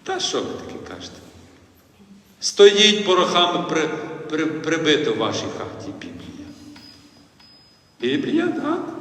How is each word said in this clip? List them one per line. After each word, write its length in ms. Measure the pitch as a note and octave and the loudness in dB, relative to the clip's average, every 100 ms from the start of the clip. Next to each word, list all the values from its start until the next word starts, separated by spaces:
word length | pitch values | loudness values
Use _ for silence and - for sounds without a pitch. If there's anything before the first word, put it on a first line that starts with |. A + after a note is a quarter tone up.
Та 160 | - F#4+ | -6 -4
що 220 | - B2+ | -2 -4
ви 120 | G2 | -4
таке 420 | - - - - F2+ | -8 -10 -14 -14 -14
кажете? 220 | F2 - - - - - - _ _ _ - - _ _ | -16 -18 -20 -20 -20 -20 -20 _ _ _ -20 -20 _ _
Стоїть 680 | - - G3+ G3+ G#3+ G#3 - | -8 8 8 10 4 4 2
порохами 600 | F3+ F3 F3 F3 D#3+ - | 2 4 2 2 0 -2
при-, 200 | D#3+ D3+ D#3 - - - | -2 -2 -4 -8 -10 -6
при-, 160 | D3+ D#3 | -2 -2
прибита 680 | E3 D#3+ E3 D#3+ C3+ - | -2 -2 0 2 2 2
в 60 | G#2+ | 0
вашій 280 | A2 F#2+ - - | -2 -2 -6 -8
хаті 340 | F#2 - - - | -10 -10 -14 -14
Біблія. 480 | - - - - - - - - - - - - - _ - - _ _ _ _ | -14 -16 -16 -16 -18 -20 -20 -20 -20 -20 -20 -20 -20 _ -20 -20 _ _ _ _
Біблія, 460 | B2 C#3+ - D#4 F4 | -2 -2 0 0 0
так? 420 | - C#4 F4 - - | -2 -2 -4 -4 -10